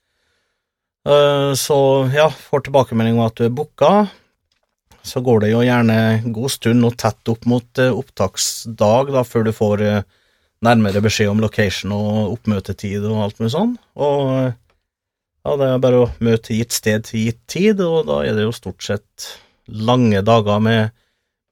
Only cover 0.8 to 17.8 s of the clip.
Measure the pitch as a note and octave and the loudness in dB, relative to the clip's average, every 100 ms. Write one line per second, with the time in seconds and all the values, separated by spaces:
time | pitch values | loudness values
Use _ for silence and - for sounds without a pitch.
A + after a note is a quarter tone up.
0.8 | _ _ C#3+ D3 C#3+ C#3+ C#3 C3 - C#3+ | _ _ 2 4 4 2 -2 -4 0 2
1.8 | C3+ C3+ C3 D3 D#3 - - C#3+ C#3 C#3 | 2 2 0 2 0 0 -4 -4 0 0
2.8 | - A2+ A2+ A#2 A2+ - A#2 B2+ D3+ - | 0 0 0 2 0 0 -2 -2 -8 0
3.8 | D3 G#3 G3+ - _ _ _ _ _ _ | 4 4 0 -6 _ _ _ _ _ _
4.8 | _ _ - C3 B2+ A2 G#2+ A#2 B2 A#2+ | _ _ -10 -4 2 2 2 2 2 2
5.8 | A2+ A2 A2 A2 A#2 G#2+ C3 - A2+ A#2+ | 2 2 2 0 -2 -6 -6 -4 0 2
6.8 | A#2 - A2 - - A2 A#2+ B2 A#2+ - | 2 0 -4 -4 -6 -4 0 -2 -2 -2
7.8 | B2+ F#2+ - - F#2+ - - - A#2 A2 | 0 -2 -8 -4 -4 -4 -8 -8 -12 0
8.8 | G#2+ A#2+ C#3 C3+ A#2+ A#2 A2 - G#2+ G#2 | 2 2 2 -2 -2 -2 -2 0 0 0
9.8 | G#2 G#2 - _ _ _ _ - A#2 A#2 | 0 -2 -4 _ _ _ _ -2 2 4
10.8 | G#2 G2+ G#2+ - G2+ G#2+ G#2+ - G2 - | 2 0 0 0 0 0 -2 0 -2 -2
11.8 | F#2+ G#2 G#2 G#2+ G2+ A#2 A2 G2+ F#2+ F#2+ | -6 -4 -2 -2 -4 -4 -4 -4 -6 -10
12.8 | G2+ G2+ G#2 A2 G2+ - A2+ D#3 A#3 A#3+ | -6 -6 -4 -4 -4 -4 -4 -2 -2 -4
13.8 | _ - C#3+ C#3+ C3+ C3 B2+ A#2 _ _ | _ -4 -2 0 -2 -2 -2 -6 _ _
14.8 | _ _ _ _ _ _ C#3+ C#3+ C3 B2+ | _ _ _ _ _ _ -6 -2 0 2
15.8 | B2+ B2 A#2 - A#2 A2+ - A2+ A#2 - | 2 4 2 0 0 -2 -2 -4 -4 -4
16.8 | A2 G#2+ - A2+ A2+ - - D#3+ G#3+ G3 | -2 -2 -4 -4 -4 -6 -10 0 0 2